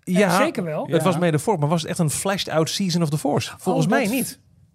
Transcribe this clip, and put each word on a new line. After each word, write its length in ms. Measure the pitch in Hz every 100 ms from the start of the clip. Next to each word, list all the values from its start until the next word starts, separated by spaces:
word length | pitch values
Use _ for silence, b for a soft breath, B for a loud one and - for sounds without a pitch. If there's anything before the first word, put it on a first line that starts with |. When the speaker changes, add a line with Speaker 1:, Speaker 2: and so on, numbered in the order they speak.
Speaker 1:
Eh, 100 | -
Speaker 2:
Ja, 220 | 185 196 180
Speaker 1:
zeker 280 | 311 330
wel. 180 | 170 160 -
Speaker 2:
het 100 | 160
Speaker 3:
Ja. 60 |
Speaker 2:
was 160 | 175 165
May 120 | 175
the 80 | 151
Fourth, 220 | - 175
maar 80 | 147
was 120 | 170
het 100 | 156
echt 80 | 180
een 120 | 156
flashed 380 | - - 185 -
out 220 | 156 -
Season 320 | - 190 170
of 80 | 156
the 80 | 151
Force? 340 | 269 240 - -
Volgens 260 | - - 170
Speaker 1:
Oh, 40 |
Speaker 2:
mij 100 | 277
Speaker 1:
dat 80 | 208
Speaker 2:
niet. 280 | 262 - - _ _ _